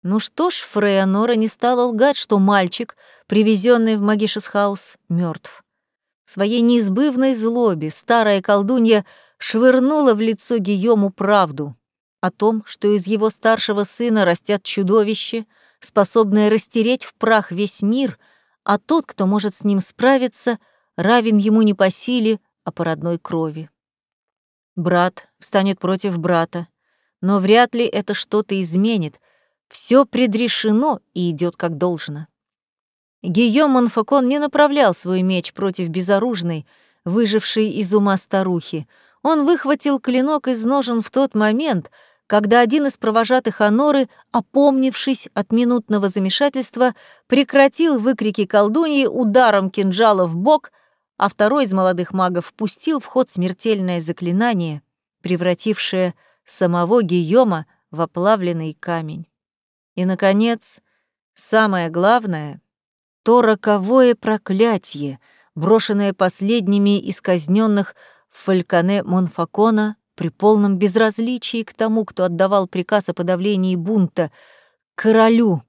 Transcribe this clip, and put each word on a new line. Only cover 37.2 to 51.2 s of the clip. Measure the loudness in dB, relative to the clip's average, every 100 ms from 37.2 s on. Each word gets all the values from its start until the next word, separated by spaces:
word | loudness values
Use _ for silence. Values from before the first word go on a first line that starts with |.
| 2 0 -2 -2 -2
из | -2 -2
ума | 0 2 -2
старухи. | -2 -2 -2 -4 -6 -12 -12 _ _ _
Он | -2 0 2
выхватил | 0 0 -2 0 -2
клинок | 0 -2 0 -2 -2
из | -2
ножен | 0 -2 -2 -4
в | -2
тот | -2 0
момент, | 0 0 0 -2 -4 -6 _ _ _ _
когда | 0 4 4
один | 4 2 0
из | -2
провожатых | 0 0 2 0 0 0
Аноры, | 2 4 2 2 0 _ _
опомнившись | -6 -2 4 4 4 0 -2 -4 -4 -4
от | -6 -2
минутного | 0 2 0 0 -2 0
замешательства, | -2 -2 0 0 -2 -8 0 0 0 -20 _ _
прекратил | 0 2 4 4 4 0 2
выкрики | 0 0 -2 -2 0
колдуньи | 2 2 2 0 0 0
ударом | 0 2 4 4 2 0
кинжала | -2 -2 2 2 4 0
в | 0
бок, | 2 2 0 _ _ _ _
а | _